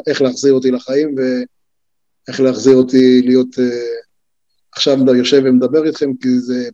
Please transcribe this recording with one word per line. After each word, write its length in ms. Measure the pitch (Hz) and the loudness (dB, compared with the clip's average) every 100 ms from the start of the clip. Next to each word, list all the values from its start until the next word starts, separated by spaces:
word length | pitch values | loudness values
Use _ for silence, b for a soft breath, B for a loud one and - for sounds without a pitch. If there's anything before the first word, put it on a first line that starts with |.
| 151 | -4
איך 140 | 139 | -2
להחזיר 320 | 131 127 139 | -2 0 0
אותי 180 | 131 131 | 2 0
לחיים, 440 | 123 131 139 151 135 | -4 -4 -4 -2 -4
ואיך 1200 | 127 127 127 _ _ _ _ _ _ _ - 131 | -4 -4 -8 _ _ _ _ _ _ _ -12 -2
להחזיר 360 | 131 110 135 127 | -2 2 4 4
אותי 460 | 127 131 127 127 | 4 4 4 4
להיות, 380 | 123 127 127 127 | 4 0 0 -4
אה, 60 | 123 120 117 117 - _ _ _ _ _ _ | -4 -4 -8 -10 -14 _ _ _ _ _ _
עכשיו 220 | - 143 | -6 -2
אני 240 | 135 131 123 | 2 2 2
יושב 240 | 123 143 131 | 2 2 2
ומדבר 420 | 127 127 156 156 | 2 2 -2 -2
איתכם, 240 | - 139 127 | -4 -6 -4
כי 180 | 131 123 | -2 -2
זה 300 | 123 123 120 | -2 -8 -8